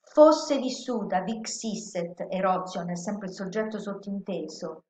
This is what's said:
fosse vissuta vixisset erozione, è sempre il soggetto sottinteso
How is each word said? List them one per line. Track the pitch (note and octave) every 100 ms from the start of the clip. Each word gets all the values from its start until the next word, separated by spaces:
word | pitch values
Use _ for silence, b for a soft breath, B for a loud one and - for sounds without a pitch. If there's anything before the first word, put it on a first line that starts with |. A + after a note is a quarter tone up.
fosse | _ - D#4 D4+ - C4+
vissuta | B3+ - - A3+ F#3+ F#3
vixisset | F#3 A3 - - A3 G3 - F3+ E3+ F3 F#3
erozione, | F#3 F#3+ F#3 - G3 F3
è | F3
sempre | G#3+ G#3 F#3+
il |
soggetto | - F#3 G#3 A3 A3
sottinteso | F#3+ G3 - G3+ F#3+ F3 D#3 - E3+ D#3+ _